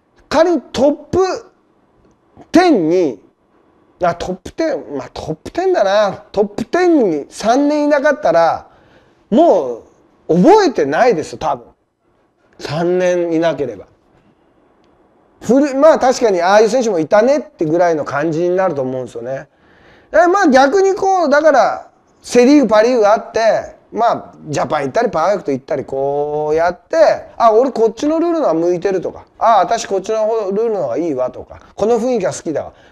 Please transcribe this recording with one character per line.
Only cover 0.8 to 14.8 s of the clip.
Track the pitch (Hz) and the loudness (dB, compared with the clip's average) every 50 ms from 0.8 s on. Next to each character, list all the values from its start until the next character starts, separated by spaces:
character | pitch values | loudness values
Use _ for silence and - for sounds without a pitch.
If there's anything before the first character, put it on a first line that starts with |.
| 254 | 0
ッ | 294 294 | 0 0
プ | 302 - - - 349 381 370 339 466 - - _ _ _ _ _ _ _ _ _ _ _ _ _ _ _ _ _ - - _ - | -2 -6 -6 -2 -2 -2 -2 -4 -8 -12 -16 _ _ _ _ _ _ _ _ _ _ _ _ _ _ _ _ _ -20 -12 _ 2
テ | 320 370 359 | 4 4 4
ン | 302 208 160 156 | 4 2 2 0
に、 | 170 185 175 143 117 90 - _ _ _ _ _ _ _ _ _ _ _ _ _ _ _ 175 | 0 0 0 -2 -4 -6 -12 _ _ _ _ _ _ _ _ _ _ _ _ _ _ _ -4
あ、 | 175 170 | -4 -4
ト | - - - | -4 -6 -10
ッ | 185 | -10
プ | - _ - - | -10 _ -12 -8
テ | - 320 320 - | -6 -4 -4 -4
ン、 | 151 127 - 139 | -6 -8 -10 -10
ま | 135 - | -12 -12
あ、 | - - | -12 -14
ト | - - | -12 -10
ッ | - 156 | -10 -10
プ | - _ - | -10 _ -10
テ | - - 370 | -6 -4 -2
ン | 381 359 | 0 0
だ | 349 208 | 2 2
な。 | 190 196 214 214 196 165 - - - | 2 2 2 2 0 -2 -6 -12 -6
ト | - 196 214 | -2 -2 -2
ッ | |
プ | 202 - - 240 | -2 -4 -8 -8
テ | - - 339 370 | -4 -2 0 2
ン | 359 330 294 233 190 | 2 4 2 2 0
に | 156 147 135 - | -2 -4 -6 -10
三 | - - - 208 240 277 285 285 | -12 -6 -2 0 0 2 2 0
年 | 302 302 294 | 0 0 0
い | 294 | 0
な | 294 285 | 0 0
か | 262 302 285 | 2 0 -2
っ | - | 0
た | - 180 | 0 0
ら、 | 160 165 165 160 131 113 - - _ _ _ _ _ _ _ _ _ _ _ _ | 2 2 2 2 0 -4 -8 -14 _ _ _ _ _ _ _ _ _ _ _ _
も | 196 262 339 330 233 175 143 123 120 110 90 _ _ _ _ _ _ _ _ - | 2 4 4 4 4 2 0 -2 -6 -10 -12 _ _ _ _ _ _ _ _ 0
う | 160 | 2
覚 | 175 185 285 403 440 403 | 4 6 6 6 6 4
え | 330 | 2
て | - - 156 | 0 0 0
な | 135 143 170 226 | 0 2 2 2
い | 254 220 | 2 2
で | 156 143 | 0 -2
す、 | - - 113 | -8 -10 -8
多 | - 156 143 | -6 -6 -6
分。 | 123 117 - _ _ _ _ _ _ _ _ _ _ _ _ _ _ _ _ _ - | -6 -10 -16 _ _ _ _ _ _ _ _ _ _ _ _ _ _ _ _ _ -16
三 | - - 139 160 170 175 180 185 | -12 -10 -6 -4 -2 -2 0 0
年 | 185 180 180 175 170 170 165 | 0 0 0 -2 -2 -2 -2
い | 160 | 0
な | 165 165 151 | 0 -2 -2
け | 143 143 | -2 -6
れ | 123 110 | -8 -8
ば。 | 92 - - _ _ _ _ _ _ _ _ _ _ _ _ _ _ _ _ _ _ | -12 -18 -20 _ _ _ _ _ _ _ _ _ _ _ _ _ _ _ _ _ _